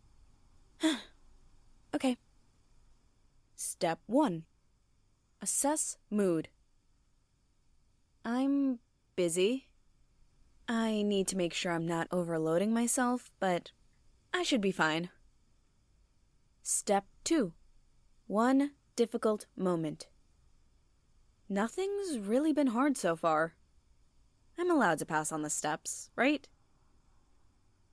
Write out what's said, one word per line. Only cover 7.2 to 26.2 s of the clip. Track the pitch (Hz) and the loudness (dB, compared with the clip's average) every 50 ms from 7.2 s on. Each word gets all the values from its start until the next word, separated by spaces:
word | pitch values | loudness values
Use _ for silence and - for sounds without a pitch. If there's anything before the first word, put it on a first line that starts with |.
| _ _ _ _ _ _ _ _ _ _ _ _ _ _ _ _ _ _ _ _ - | _ _ _ _ _ _ _ _ _ _ _ _ _ _ _ _ _ _ _ _ -8
I'm | 220 240 254 269 277 277 277 277 269 254 233 _ _ _ _ _ _ - | -4 -2 0 0 2 2 2 2 0 -2 -4 _ _ _ _ _ _ -4
busy. | - 180 170 160 185 185 208 254 269 - _ _ _ _ _ _ _ _ _ _ _ - _ _ _ - _ _ - - - 233 | 0 0 0 2 2 2 2 2 -2 -6 _ _ _ _ _ _ _ _ _ _ _ -20 _ _ _ -20 _ _ -20 -8 -4 -2
I | 226 226 220 220 214 208 | 0 0 0 0 0 0
need | 208 202 196 190 | 0 2 0 0
to | - 190 | 0 0
make | 190 175 165 - | -2 -2 -2 -2
sure | - - 180 170 | -4 -4 -2 -2
I'm | 165 165 170 | -2 -2 -2
not | 170 165 165 - - | -2 -2 -2 -2 -2
overloading | 180 175 165 170 160 160 160 165 175 196 220 226 | -2 -2 0 -2 -2 0 2 2 2 2 2 0
myself, | 233 233 233 - 269 247 247 247 247 - - - - | 0 0 0 0 2 2 0 0 -2 -6 -12 -10 -4
but | 196 190 175 170 - - - _ _ _ _ _ _ - _ _ _ - - | -2 0 0 0 -2 -8 -20 _ _ _ _ _ _ -20 _ _ _ -6 -4
I | 359 349 | -2 0
should | - 302 233 | 2 0 2
be | 196 196 | 2 0
fine. | 180 - 165 156 156 165 175 180 - _ _ - _ _ _ _ _ _ _ _ _ _ _ _ _ _ _ _ _ _ _ _ _ _ _ _ _ _ - | 0 2 2 2 2 0 -4 -6 -12 _ _ -20 _ _ _ _ _ _ _ _ _ _ _ _ _ _ _ _ _ _ _ _ _ _ _ _ _ _ -6
Step | - - - - - 202 196 196 - - - - | -4 -4 -4 0 2 2 0 0 -2 -18 -10 -2
two. | - 330 320 220 170 - - - - - - _ _ _ _ _ _ _ _ _ - | 0 2 2 2 0 -4 -12 -20 -20 -20 -20 _ _ _ _ _ _ _ _ _ -4
One | 185 208 233 254 269 269 285 285 285 _ _ _ - | 0 2 4 4 4 4 2 0 -4 _ _ _ -2
difficult | - 233 220 - 226 - 220 214 208 - _ - | -2 -2 0 0 0 0 0 0 0 -4 _ -8
moment. | - 185 180 175 165 160 151 156 - - - _ _ - _ _ _ _ _ _ _ _ _ _ _ _ _ _ _ _ _ _ _ _ _ _ _ _ - | -4 0 0 0 0 -2 -4 -6 -10 -14 -20 _ _ -20 _ _ _ _ _ _ _ _ _ _ _ _ _ _ _ _ _ _ _ _ _ _ _ _ -4
Nothing's | 196 196 220 226 - - 381 392 403 403 403 359 302 226 | -2 -2 -2 -2 -2 -4 -4 -4 -2 -4 -4 -4 -4 -6
really | 196 196 226 262 302 320 285 | -2 0 0 2 2 2 2
been | 302 294 254 | 2 2 2
hard | 214 233 269 302 262 | 2 2 2 2 0
so | - - 180 165 | 0 0 0 0
far. | 160 - 165 156 151 160 165 - _ - _ _ - _ _ _ _ _ _ _ _ _ _ _ _ _ _ - | 2 0 2 2 2 0 0 -4 _ -20 _ _ -20 _ _ _ _ _ _ _ _ _ _ _ _ _ _ -8
I'm | - 349 359 | -4 0 2
allowed | 339 294 226 175 160 139 | 2 4 4 4 2 0
to | 156 | -2
pass | - 165 156 156 - 160 | -2 -2 -2 -2 -2 -4
on | 151 151 | -6 -4
the | 151 | -4
steps, | - - - 151 156 - - - - - - - - | -6 -4 -2 -4 -4 -4 -6 -10 -12 -12 -12 -12 -4
right? | - | 0